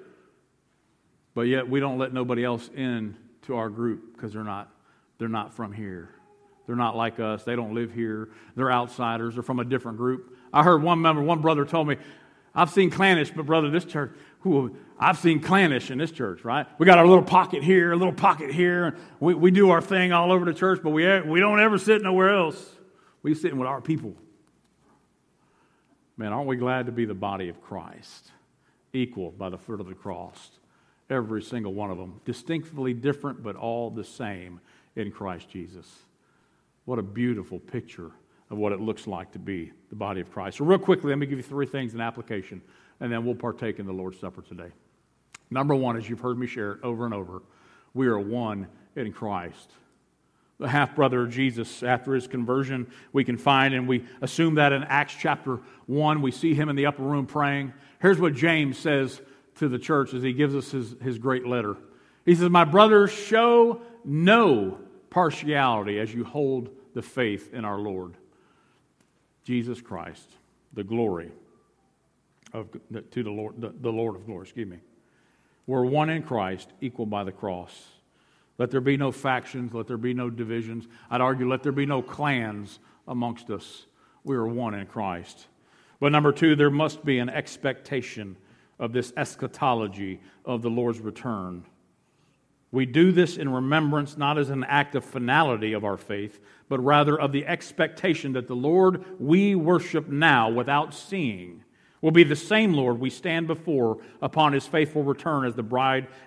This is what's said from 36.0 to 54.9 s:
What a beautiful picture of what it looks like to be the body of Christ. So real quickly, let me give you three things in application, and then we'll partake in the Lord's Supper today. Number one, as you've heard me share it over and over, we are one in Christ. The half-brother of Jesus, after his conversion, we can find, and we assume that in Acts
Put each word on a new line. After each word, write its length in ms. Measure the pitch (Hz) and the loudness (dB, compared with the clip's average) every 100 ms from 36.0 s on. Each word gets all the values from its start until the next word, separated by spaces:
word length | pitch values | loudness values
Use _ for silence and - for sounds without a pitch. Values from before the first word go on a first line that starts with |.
| _ _ _ _ _ _ _ _ - | _ _ _ _ _ _ _ _ -6
What 120 | 120 | -6
a 40 | |
beautiful 560 | 98 110 123 107 92 90 | -4 -2 -2 -2 -6 -14
picture 540 | - 120 - - 82 - _ _ - | -10 -12 -12 -18 -20 -20 _ _ -12
of 80 | 104 | -4
what 160 | 104 | -2
it 80 | 98 | -2
looks 260 | 110 104 110 | -4 -6 -8
like 260 | 87 92 | -10 -10
to 60 | 95 | -14
be 340 | 95 92 82 - - | -8 -8 -8 -16 -18
the 60 | 107 | -8
body 260 | 101 95 | -6 -6
of 100 | 87 | -8
Christ. 240 | 104 95 - | -10 -10 -4
So 80 | |
real 140 | 151 190 | 2 4
quickly, 320 | 190 185 147 | 4 0 2
let 80 | 139 | -2
me 80 | 135 | -2
give 120 | 135 | -6
you 40 | |
three 240 | 123 139 139 | -8 -6 -4
things 280 | 139 120 | -4 -6
in 60 | 113 | -6
application, 640 | 117 117 110 104 - 92 - _ _ - | -8 -8 -10 -10 -10 -18 -20 _ _ -12
and 140 | 123 | -6
then 140 | 117 120 | -4 -4
we'll 80 | |
partake 440 | 123 120 - 113 101 | -4 -6 -6 -8 -8
in 80 | 98 | -10
the 60 | |
Lord's 260 | 92 92 92 | -8 -10 -12
Supper 220 | 92 90 | -14 -16
today. 300 | 82 87 87 - _ _ _ _ _ - - | -20 -18 -18 -20 _ _ _ _ _ -20 -8
Number 240 | 131 147 | -4 0
one, 220 | 135 127 113 | 0 0 -4
as 120 | 107 | -6
you've 120 | 113 | -8
heard 180 | 123 120 | -6 -4
me 80 | 123 | -6
share 260 | 123 104 | -6 -8
it 60 | 98 | -8
over 220 | 127 117 | -8 -6
and 80 | 120 | -6
over, 300 | 101 87 92 _ _ _ _ _ | -6 -10 -14 _ _ _ _ _
we 140 | 123 127 | 0 2
are 120 | 104 | 2
one 500 | 101 120 110 101 92 - _ | -2 -4 -4 -6 -10 -16 _
in 180 | 147 110 | -10 -10
Christ. 600 | - 110 95 87 - - _ _ _ _ _ _ _ _ - | -8 -6 -6 -8 -16 -20 _ _ _ _ _ _ _ _ -10
The 100 | 135 | -2
half-brother 540 | 147 135 151 135 123 | 0 0 2 2 2
of 80 | 120 | -2
Jesus, 520 | 120 135 117 113 - | -2 -2 -2 -10 -6
after 320 | 123 123 135 | -2 -2 0
his 120 | 131 127 | -4 -4
conversion, 600 | 127 120 131 135 131 120 - - | -6 -2 -2 -2 -6 -10 -16 -4
we 120 | 139 | -2
can 120 | 127 120 | 0 0
find, 380 | 143 135 135 | 2 4 4
and 120 | 131 127 | 0 0
we 200 | 123 - - | -2 -2 -10
assume 320 | 135 - 165 | -6 0 2
that 180 | 151 143 | 4 4
in 120 | 139 | 4
Acts 300 | 143 | 0